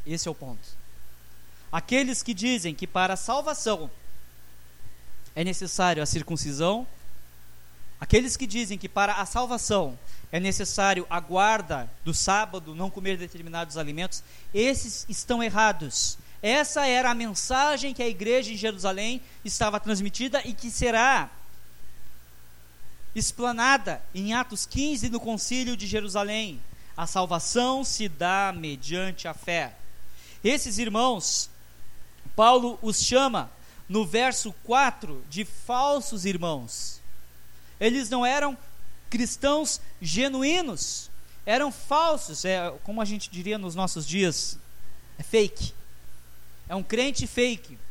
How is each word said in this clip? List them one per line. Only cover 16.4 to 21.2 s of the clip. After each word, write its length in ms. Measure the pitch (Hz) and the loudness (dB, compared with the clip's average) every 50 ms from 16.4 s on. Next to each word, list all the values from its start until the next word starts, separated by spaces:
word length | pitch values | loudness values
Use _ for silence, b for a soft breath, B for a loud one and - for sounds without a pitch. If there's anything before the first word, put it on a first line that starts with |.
Essa 460 | - 208 240 294 294 294 - 302 285 | 0 4 4 4 4 2 2 2 4
era 240 | 262 247 247 262 247 | 4 4 4 4 4
a 40 | 240 | 2
mensagem 760 | 233 233 226 196 - - - 262 262 277 302 294 262 247 277 262 | 2 0 -2 -2 -2 -2 0 2 4 4 4 4 2 0 -4 -2
que 80 | - | 0
a 80 | 240 233 | 0 0
igreja 420 | 226 175 190 220 240 262 262 202 | 0 0 2 4 4 4 4 2
em 60 | 226 | -4
Jerusalém 640 | 202 202 220 214 190 180 196 190 190 208 226 247 247 B B B B B | -2 -2 -2 -2 0 0 0 0 0 -2 -2 -2 -4 B B B B B
estava 340 | 208 185 - 233 214 208 208 | -4 0 2 2 2 2 0
transmitida 600 | 202 208 220 190 196 202 - - 247 262 - 277 240 | 2 2 2 2 2 0 0 0 -2 0 0 0 0
e 100 | 247 240 | 0 -2
que 180 | - - 233 | -2 -2 -2
será 580 | 220 - 254 240 226 220 233 262 269 220 | 0 2 2 4 6 6 6 6 6 6